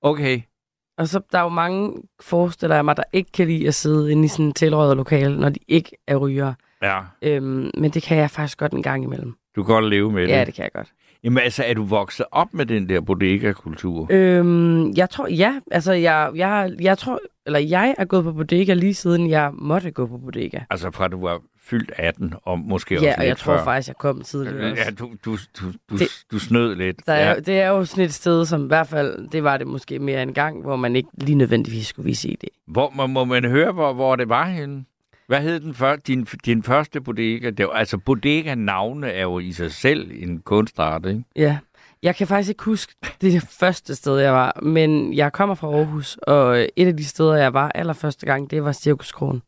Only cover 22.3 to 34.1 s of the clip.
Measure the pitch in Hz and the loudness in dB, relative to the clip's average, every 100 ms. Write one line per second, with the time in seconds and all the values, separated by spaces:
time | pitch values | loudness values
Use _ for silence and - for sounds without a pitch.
22.3 | 80 - 90 78 95 - 90 147 - 135 | -8 -6 -6 -2 -6 -2 0 2 2 0
23.3 | - - 151 156 127 135 131 143 131 127 | -2 0 0 0 -2 -4 -6 -4 -4 -6
24.3 | 143 135 135 107 110 113 104 120 113 - | -8 -8 -6 -6 -2 -4 -4 -14 -12 -8
25.3 | 107 98 - 92 92 _ 101 - - _ | -8 -8 -12 -12 -12 _ -2 -2 -2 _
26.3 | 110 117 117 120 92 92 90 - 151 151 | -8 -2 -2 0 -2 -4 -6 -2 0 2
27.3 | - 156 190 190 196 180 190 180 147 - | 0 0 0 2 2 -2 -2 -2 -2 0
28.3 | 170 165 160 139 156 160 156 143 - 98 | 2 2 -2 2 0 0 -2 -2 -4 -8
29.3 | 156 147 139 131 131 - 135 139 135 131 | -2 0 -2 -4 -10 -10 -8 -4 -4 -4
30.3 | 135 147 156 139 135 123 123 139 - 135 | -2 -4 -4 -6 -4 0 0 -2 -6 0
31.3 | 143 123 120 117 113 107 - 151 113 - | 4 4 2 0 -6 -8 -6 -4 -4 -6
32.3 | - - _ _ 82 139 135 135 131 127 | -8 -10 _ _ -2 -2 -2 -2 0 0
33.3 | 127 123 131 170 185 151 127 131 | 2 2 2 2 0 -2 0 0